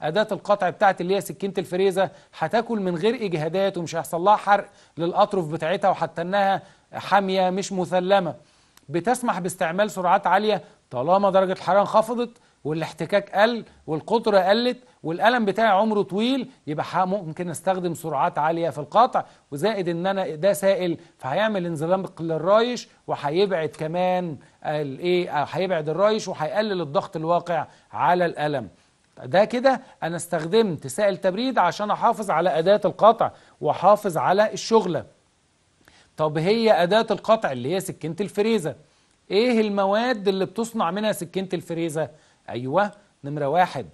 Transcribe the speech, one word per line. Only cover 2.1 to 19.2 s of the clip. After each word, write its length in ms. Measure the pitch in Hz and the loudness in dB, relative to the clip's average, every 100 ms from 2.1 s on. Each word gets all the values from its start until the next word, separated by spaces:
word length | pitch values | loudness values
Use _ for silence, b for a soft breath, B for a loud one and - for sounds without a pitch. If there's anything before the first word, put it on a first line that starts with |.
| B B - | B B -6
هتاكل 420 | 160 226 226 220 | -2 0 0 -4
من 160 | 185 170 | -2 0
غير 180 | 208 | -2
إجهادات 640 | 226 208 165 160 190 196 185 | -2 -4 -4 -2 0 -2 -2
ومش 180 | 160 165 | -6 -8
هيحصل 240 | - 170 | -6 -2
لها 160 | 190 208 | 2 2
حرق 320 | 196 202 - b b - | 4 2 0 b b -6
للأطرف 500 | 170 185 208 190 156 | -2 2 2 0 -4
بتاعتها، 420 | 160 160 190 196 | -4 -2 0 0
وحتى 320 | 151 165 - | 0 -4 -4
إنها 400 | 175 202 196 185 b b b | -2 0 2 0 b b b
حامية 580 | - - 202 190 190 185 | -14 2 2 4 2 2
مش 220 | 185 - | 0 -4
مثلمة. 640 | 190 156 180 180 202 165 - b b b b - | -4 0 0 4 2 2 -6 b b b b -6
بتسمح 500 | 170 175 247 240 185 | -4 -2 -2 -2 -4
باستعمال 520 | 175 175 170 180 208 | -6 -4 -4 0 -2
سرعات 360 | 196 175 180 175 | 0 2 2 4
عالية 360 | 190 214 196 B B _ | 2 2 -2 B B _
طالما 400 | 123 147 190 202 | -4 2 2 4
درجة 220 | 190 185 | 4 2
الحرارة 280 | 185 - 196 | -2 2 2
انخفضت 500 | 196 214 220 233 233 - b b | 4 2 2 -4 -6 -10 b b
والاحتكاك 640 | 143 160 156 - 160 202 202 | -6 -4 -6 -8 -2 -2 0
قل 340 | 190 226 233 - b - | 2 2 2 -8 b -8
والقطرة 520 | 156 - 226 226 196 | -8 -2 0 4 4
قلت 400 | 180 226 240 247 b b | 4 2 2 -4 b b
والقلم 420 | 156 165 208 254 | -8 0 2 2
بتاعي 240 | 202 190 226 | 0 2 2
عمره 340 | 190 220 208 | 4 2 0
طويل، 480 | 185 190 240 269 - B 139 | -2 -2 0 -2 -4 B -8
يبقى 180 | 151 | -8
ح-، 120 | - - | -4 -2
ممكن 540 | 185 202 160 156 175 | -2 -2 -6 -8 -8
استخدم 440 | 147 185 185 175 | -4 -2 -2 -4
سرعات 440 | 160 160 139 175 160 | -6 -4 -2 0 0
عالية 320 | 156 170 165 | 0 0 -2
في 80 | 135 | -4
القطع، 460 | 139 202 247 190 | 0 4 4 2